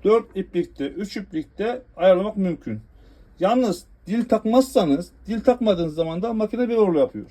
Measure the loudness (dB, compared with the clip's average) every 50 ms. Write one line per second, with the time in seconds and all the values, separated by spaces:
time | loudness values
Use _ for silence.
0 | 4 4 2 2 0 -4 -8 -10 -8 -4 -4 -6 -6 -6 -8 -10 -10 -8 -8 -10
1 | -12 -10 -10 -12 -12 -8 -10 -10 -10 -10 _ -6 -6 -6 -6 -8 -12 _ _ 2
2 | 4 4 4 4 2 -4 -4 -2 -2 -2 -4 -6 -8 -10 -10 -10 -12 -20 _ -20
3 | -20 -20 -20 -20 -20 _ -6 _ 0 2 2 2 2 0 -2 -6 -10 _ -20 _
4 | _ -4 -4 -4 0 0 0 0 0 2 2 2 2 4 2 2 4 4 0 0
5 | -2 -10 _ _ -10 -6 -6 0 2 2 2 4 2 0 2 2 -2 -4 -2 -4
6 | -4 -4 -4 -4 -4 -4 -2 -4 -4 -4 -2 -2 -2 0 2 2 2 4 4 2
7 | 2 0 -2 -12 -14 -14